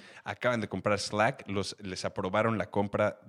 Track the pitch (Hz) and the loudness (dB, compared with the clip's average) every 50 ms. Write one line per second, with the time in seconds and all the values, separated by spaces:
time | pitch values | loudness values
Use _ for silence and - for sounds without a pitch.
0 | - - - - - - 101 - - 120 123 113 104 - - 95 - 107 104 101 | -6 -18 -20 -14 -10 -8 -6 -2 0 0 0 0 -2 -2 -4 -2 0 2 2 2
1 | - - - 104 107 120 139 - - - 98 101 92 - - - 104 95 92 - | 0 -2 2 4 4 4 2 0 -6 -6 -4 -4 -4 -4 -6 -10 -8 -10 -8 -6
2 | - 95 - - 98 92 92 107 110 113 110 104 90 - - 104 101 101 - 101 | -6 -6 -6 -4 -4 0 2 2 4 4 2 0 -2 -2 0 0 0 0 2 2
3 | 104 104 - - - | 2 2 2 -2 -14